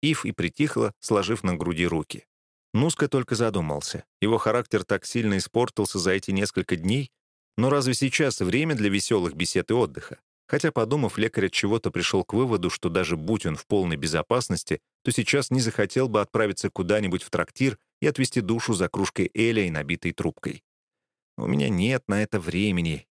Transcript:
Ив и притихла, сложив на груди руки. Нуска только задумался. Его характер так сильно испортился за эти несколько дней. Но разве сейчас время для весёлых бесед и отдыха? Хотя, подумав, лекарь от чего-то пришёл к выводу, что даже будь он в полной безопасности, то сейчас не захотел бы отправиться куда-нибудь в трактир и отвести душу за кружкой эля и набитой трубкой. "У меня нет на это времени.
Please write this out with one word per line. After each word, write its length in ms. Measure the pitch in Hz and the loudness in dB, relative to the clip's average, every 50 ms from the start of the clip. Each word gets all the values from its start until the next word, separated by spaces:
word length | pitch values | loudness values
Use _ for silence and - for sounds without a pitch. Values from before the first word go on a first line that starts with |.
Ив 220 | - 156 151 - - | -2 0 0 0 -2
и 80 | 113 | -4
притихла, 600 | - - 123 - - - 151 147 - 113 113 107 - _ | -4 -2 -4 -4 0 -2 -2 0 0 0 -2 -2 -2 _
сложив 460 | - - 110 101 95 95 117 - - | -2 0 2 2 2 0 -2 -2 -2
на 100 | 92 90 | -2 -2
груди 320 | 76 80 87 85 80 87 | -2 -2 -4 -2 0 0
руки. 400 | 85 82 78 76 - - - - _ _ _ _ _ _ _ _ _ - | 0 0 -2 -4 -6 -10 -14 -16 _ _ _ _ _ _ _ _ _ 0
Нуска 320 | 110 143 170 - - 156 | 2 2 2 2 0 0
только 300 | 135 139 131 123 - 120 | 2 2 0 0 -2 -2
задумался. 680 | 104 120 113 95 92 82 76 73 73 - - - 85 - _ _ _ | 0 0 0 0 0 -2 -2 -4 -4 -6 -8 -8 -10 -12 _ _ _
Его 180 | 98 107 113 107 | 0 2 2 2
характер 440 | - 110 107 123 113 - - 101 | 2 2 2 2 0 0 -2 -2
так 220 | 90 - 104 95 - | 0 0 -2 -2 -2
сильно 320 | - - 120 110 107 98 | -4 -2 0 0 2 2
испортился 640 | 95 - - - 117 123 - - - 101 - - 95 | 0 -2 0 0 0 0 2 0 -2 -2 0 -2 0
за 100 | 85 95 | 0 2
эти 220 | 92 98 - - | 0 0 0 -2
несколько 420 | 95 95 104 - - 95 87 - 92 | 0 0 0 0 -2 -4 -2 -2 -4
дней. 360 | 82 80 90 117 139 135 - _ _ _ _ _ _ _ _ _ | -2 0 0 0 0 -2 -6 _ _ _ _ _ _ _ _ _
Но 140 | 104 120 135 | 0 2 4
разве 240 | 143 143 127 131 123 | 2 2 2 0 0
сейчас 460 | - 139 127 - - 151 131 - - | 0 0 0 2 2 2 2 2 0
время 340 | 95 92 104 131 160 165 147 | 0 2 2 2 2 0 0
для 140 | 113 104 101 | 0 2 2
весёлых 460 | 98 101 - - 117 98 87 82 - | 2 0 2 2 2 2 2 0 -2
бесед 360 | 78 87 - - - - - | -4 -4 -2 0 -2 0 2
и 40 | 110 | 2
отдыха? 440 | 123 110 76 - - - - - - _ _ _ _ _ - | 2 2 0 -2 -10 -14 -14 -16 -18 _ _ _ _ _ -2
Хотя, 240 | - 151 - 156 | -2 0 0 0
подумав, 460 | - 120 113 113 143 151 123 98 - 107 | 2 0 0 0 0 0 0 -2 0 -2
лекарь 280 | 110 110 - 110 98 | -2 0 0 0 0
от 60 | 90 | 0
чего-то 380 | - - - 98 110 113 - 92 | 0 0 0 0 0 0 0 -2
пришёл 340 | - 90 85 - - 95 87 | -2 -2 -2 0 0 0 0
к 80 | - | 0
выводу, 380 | 101 110 135 123 110 92 87 85 | 0 0 2 2 0 0 0 -2
что 180 | - - - 90 | -2 -2 -4 -2
даже 280 | 82 92 87 78 87 | 0 0 0 0 -2
будь 300 | 78 76 92 113 104 - | -2 -2 -2 -2 -2 -2
он 80 | 87 76 | -4 -4
в 120 | - - | -4 -2
полной 300 | - 104 101 92 87 80 | 0 0 2 2 0 -2
безопасности, 840 | 71 76 80 78 80 76 - 117 127 - - 92 - - - 78 - - _ _ _ _ | -2 -2 -2 -2 -2 0 0 0 0 0 0 -4 -4 -2 -4 -6 -6 -6 _ _ _ _
то 80 | 127 | -2
сейчас 380 | - - 110 - - 143 127 - | -2 0 0 2 0 0 0 0
не 100 | 127 131 | 0 0
захотел 480 | 117 113 - - 104 - - 127 135 120 | 0 0 0 0 -2 0 0 0 0 2
бы 120 | 104 104 | 2 0
отправиться 500 | 98 - - 110 110 101 95 - - 95 | 0 2 0 0 0 0 0 -2 -4 -4
куда-нибудь 520 | - - 90 87 104 107 104 92 87 92 | -4 -2 0 2 2 2 2 0 -2 -2
в 80 | - - | -4 -2
трактир 480 | - 82 82 - _ - 131 135 104 - _ _ _ _ | -2 -2 -2 -4 _ -2 0 0 0 -4 _ _ _ _
и 60 | - | -2
отвести 340 | 151 - - 135 - - 123 | 0 0 0 -2 0 0 0
душу 340 | 104 90 113 113 - - 110 | 0 0 0 0 0 0 0
за 140 | 87 92 - | 0 0 0
кружкой 420 | - 98 95 - - - 92 - - | 0 0 -2 0 0 -2 -2 -2 0
эля 300 | 107 110 117 113 110 95 | 2 2 2 4 2 0
и 60 | 87 | 0
набитой 420 | 80 76 73 71 85 - - 82 | -2 -4 -2 -4 -4 -4 -4 -4
трубкой. 500 | - - - 80 - - - - - - - _ _ _ _ _ _ _ _ _ _ _ _ _ _ | -4 -2 -4 -4 -4 -4 -8 -8 -8 -8 -14 _ _ _ _ _ _ _ _ _ _ _ _ _ _
"У 100 | - - | -6 -2
меня 220 | - - 71 69 117 | 0 2 2 2 2
нет 360 | 101 87 98 120 131 123 - - | 2 2 2 2 0 -2 -2 -2
на 140 | 98 104 | -2 0
это 180 | 107 - - 98 | 0 -2 -2 -4
времени. 640 | 82 87 82 90 104 104 92 87 85 82 76 64 - _ | -4 -2 -2 0 0 2 0 0 0 -2 -4 -6 -8 _